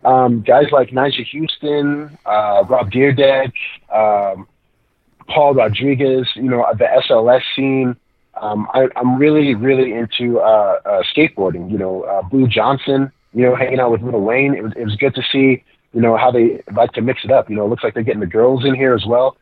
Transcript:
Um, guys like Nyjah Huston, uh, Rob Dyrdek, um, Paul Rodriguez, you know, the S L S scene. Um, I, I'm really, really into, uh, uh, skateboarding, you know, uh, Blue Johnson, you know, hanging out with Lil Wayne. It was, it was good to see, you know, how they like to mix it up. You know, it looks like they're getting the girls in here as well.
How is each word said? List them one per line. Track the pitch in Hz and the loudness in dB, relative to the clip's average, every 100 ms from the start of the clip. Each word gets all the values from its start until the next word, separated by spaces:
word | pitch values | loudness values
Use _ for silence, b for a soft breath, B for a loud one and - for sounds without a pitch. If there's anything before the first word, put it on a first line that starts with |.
Um, | - 127 127 120 | 2 2 2 0
guys | 104 127 147 | 2 2 4
like | 143 123 | 2 0
Nyjah | 131 143 135 117 | -2 -2 -4 -10
Huston, | 143 160 - 147 147 143 147 151 151 - | -8 -8 -6 -4 -2 -2 -4 -8 -14 -4
uh, | 107 107 101 95 | -2 0 0 2
Rob | 127 107 | 0 0
Dyrdek, | 117 139 135 139 135 131 - - - _ | 2 2 4 4 4 0 -6 -14 -16 _
um, | 107 107 104 101 95 95 _ _ _ _ _ _ _ - | 0 2 2 -2 -6 -12 _ _ _ _ _ _ _ -4
Paul | - 147 | 2 2
Rodriguez, | 131 110 110 135 135 139 131 123 - | 4 0 0 -2 0 0 0 -2 -4
you | 131 | -2
know, | 123 120 110 | 0 0 0
the | 110 | 2
S | 127 - | 2 2
L | 120 113 | 2 4
S | 127 - - | 2 0 -4
scene. | 135 135 127 120 _ _ _ - | -2 0 -2 -4 _ _ _ -12
Um, | 107 107 104 | -6 -6 -4
I, | 127 131 - | 0 0 0
I'm | 123 131 | -2 2
really, | 147 151 147 | 2 2 0
really | 113 123 135 127 | 0 0 0 0
into, | 110 117 - 120 117 | -2 -6 -4 -2 0
uh, | 110 107 101 90 - | 2 2 2 -2 -2
uh, | 101 90 - | -2 -2 0
skateboarding, | 160 - 95 85 90 | -2 0 -4 -4 -6
you | 104 | -6
know, | 95 92 | -4 -6
uh, | 82 98 | -4 -6
Blue | 92 135 127 | -2 0 0
Johnson, | 107 110 139 - 135 135 _ _ | 2 0 0 -2 -2 -2 _ _
you | 117 | 0
know, | 123 123 | 0 2
hanging | 127 131 | 0 0
out | 123 | 0
with | 113 | 0
Lil | 117 117 | -2 -2
Wayne. | 101 123 139 135 | 0 0 0 -2
It | |
was, | 110 - | -6 -8
it | 113 | -8
was | 104 | -2
good | 139 131 | -2 -2
to | 123 | -4
see, | 139 135 127 _ _ _ | 2 2 2 _ _ _
you | 117 | 0
know, | 117 113 | 2 2
how | 127 | 2
they | 120 117 - - | 4 2 0 -8
like | 104 117 | -2 0
to | - | 0
mix | 113 131 | -4 -4
it | 101 | 2
up. | 131 - | 2 2
You | 107 | -4
know, | 104 | -2
it | |
looks | 113 | -2
like | 117 | -4
they're | 113 | -4
getting | 113 107 | -4 -4
the | 101 | -2
girls | 110 120 131 131 | 2 2 2 0
in | |
here | 131 135 120 | 0 2 0
as | 101 | 2
well. | 120 131 - | 0 0 -4